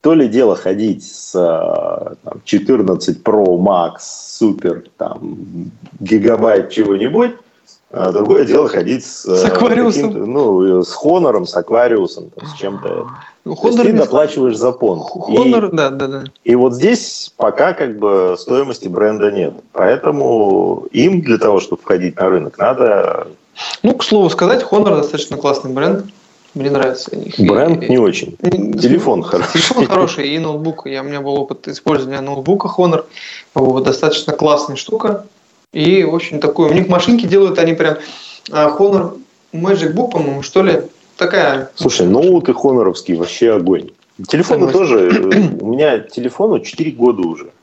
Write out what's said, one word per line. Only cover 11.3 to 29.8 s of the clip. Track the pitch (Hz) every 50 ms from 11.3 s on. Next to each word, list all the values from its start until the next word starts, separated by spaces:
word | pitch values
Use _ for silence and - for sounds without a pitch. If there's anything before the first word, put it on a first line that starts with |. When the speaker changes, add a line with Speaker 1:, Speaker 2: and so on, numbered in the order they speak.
| 110 101 90
Speaker 1:
с | - -
Аквариусом, | - - - 110 117 120 123 117 107 92 82 - - 85 - _
там, | - -
с | 151 151
чем-то. | - 98 98 98 95 - - - - - - - - - - _ _ _
Speaker 2:
Ну, | - 156
Speaker 1:
То | - -
есть | 233 240 233
Speaker 2:
Honor | 233
Speaker 1:
ты | 185 220
Speaker 2:
не |
Speaker 1:
доплачиваешь | - 143 - 127 139 151 147 - 143 131 127 113
за | 107 113 127 127
понт. | - 127 107 90 80 - - -
Speaker 2:
Honor, | - - - - - 254 262 240 226 214 185
Speaker 1:
И, | 170
Speaker 2:
да, | 160 143 131
да, | 135 139 139
да. | 135 135 135 135 135 _ _ _
Speaker 1:
и | 120 120
вот | 123 123 131 120
здесь | 123 143 208 247 233 - - - - - - _
пока | - - 107 - - 139 180 170
как | - 156 123 110
бы | 104 104 104 98 95 92 92 90
стоимости | 90 - - 127 131 139 135 117 - -
бренда | 98 87 92 104 107 107 107 104 104
нет. | 101 98 87 73 - - - _
Поэтому | - 92 92 95 123 - - 160 147 143 135 127 120 110 104 101 95 92 90 90 90 - - -
им | - - 135 180 196 175
для | 160 135 113 -
того, | - 104 101 92
чтобы | - - - -
входить | _ - 98 90 90 90 82
на | - 92 95
рынок, | 95 87 76 76 -
надо | - 98 113 131 127 123 117 104 95 - - - - - - 80 _ _ _ _ - - - - -
Speaker 2:
Ну, | - 226 247
к | 247 -
слову | - 220 208 190 165
сказать, | 160 - 175 190 254 254 - -
Honor | 196 208 208 202 170
достаточно | 147 147 - - 147 147 - 147
классный | 139 - 143 - - - 131
бренд. | 127 135 147 180 196 208 202 - - _ _ _ _ _ _ _ _
Мне | 143 135 139
нравится | 143 139 135 131 - - - -
у | -
них. | - - - -
Speaker 1:
Бренд | - 101 90 101 110 147 165 165 165 -
Speaker 2:
И | -
Speaker 1:
не | 127
очень. | 127 113 95 82 - - 90 87 _
Speaker 2:
и | - 180 180 185 104 214 208 -
Speaker 1:
Телефон | - 123 262 175 214 - - 90 -
хороший. | - - 90 - - - 160
Speaker 2:
Телефон | 160 - 254 254